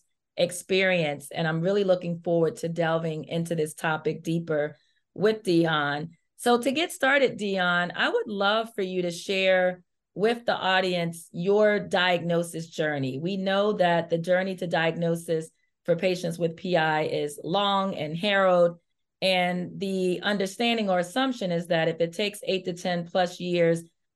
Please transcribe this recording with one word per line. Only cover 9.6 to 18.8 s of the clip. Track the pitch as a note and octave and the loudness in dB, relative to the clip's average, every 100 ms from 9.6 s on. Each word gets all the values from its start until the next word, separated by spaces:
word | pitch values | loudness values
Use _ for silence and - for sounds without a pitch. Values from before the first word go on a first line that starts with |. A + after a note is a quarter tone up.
| F#3 F3+ _ _ _ | 2 -2 _ _ _
with | - G#3+ A#3 - | -2 0 0 -2
the | F#3 | -2
audience | F#3 F#3+ F#3+ F3+ E3+ E3+ - | 2 2 2 0 -2 -6 -12
your | - F3 G3+ G#3+ G#3 | -6 0 4 4 2
diagnosis | - F#3+ F3+ F3 E3 E3+ E3+ D#3+ E3 | 0 0 2 2 2 0 0 -6 -10
journey. | - D#3 D3 C3+ C3+ | -4 -2 0 -4 -4
We | E3 G3 | -4 -4
know | F#3+ G3 G#3 | 0 2 2
that | G3 F3 E3+ E3 | 2 2 2 0
the | E3+ | -2
journey | E3+ F3+ F#3+ F#3 | 0 0 0 -6
to | F3+ | -2
diagnosis | E3+ E3 E3 E3+ E3 E3+ D#3+ D#3+ _ _ _ - | 0 0 0 -2 -2 -2 -4 -4 _ _ _ -2
for | E3 | 0
patients | F#3+ F3+ E3+ E3+ | 2 0 -4 -2
with | E3+ E3 | -4 -4
P | F#3 F3 | -2 2
I | D#3+ D#3 | 2 2
is | D#3 D3+ D3 D3 | 0 -2 -4 -6
long | D3+ F#3+ G3+ G3 G3 - | -4 0 2 2 0 -4
and | D3+ E3 | -6 -4
harrowed. | G#3 G3 F#3+ F3+ F3 E3+ | 0 4 4 6 4 2